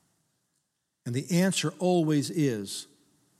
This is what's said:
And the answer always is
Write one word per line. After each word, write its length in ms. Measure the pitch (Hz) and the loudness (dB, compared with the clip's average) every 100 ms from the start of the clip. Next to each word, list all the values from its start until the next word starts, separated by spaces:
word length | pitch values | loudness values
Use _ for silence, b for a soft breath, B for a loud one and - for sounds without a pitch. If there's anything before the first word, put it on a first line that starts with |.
| _ _ _ _ _ _ _ _ _ _ 123 | _ _ _ _ _ _ _ _ _ _ -8
And 80 | |
the 160 | 123 151 175 | -6 0 2
answer 320 | 190 - 156 - | 2 0 -4 -2
always 500 | 180 175 156 151 127 | 2 2 2 2 0
is 580 | 180 139 110 98 - - _ _ _ _ | 0 0 0 -6 -10 -14 _ _ _ _